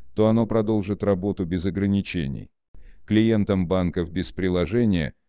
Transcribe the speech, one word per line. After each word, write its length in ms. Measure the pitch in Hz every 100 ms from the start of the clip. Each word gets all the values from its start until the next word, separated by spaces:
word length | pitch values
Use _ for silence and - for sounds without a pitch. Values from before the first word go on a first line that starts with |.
| -
то 120 | - 110
оно 200 | 113 110
продолжит 560 | 113 107 107 95 101
работу 440 | 101 92 101 95 87
без 180 | 90
ограничений. 840 | 95 87 101 101 - 92 69 58 50 _ _ - - - -
Клиентам 600 | 107 113 110 98 95 85
банков 460 | 92 87 92 85
без 180 | 87 85
приложения 840 | - 92 90 82 117 113 87 73 -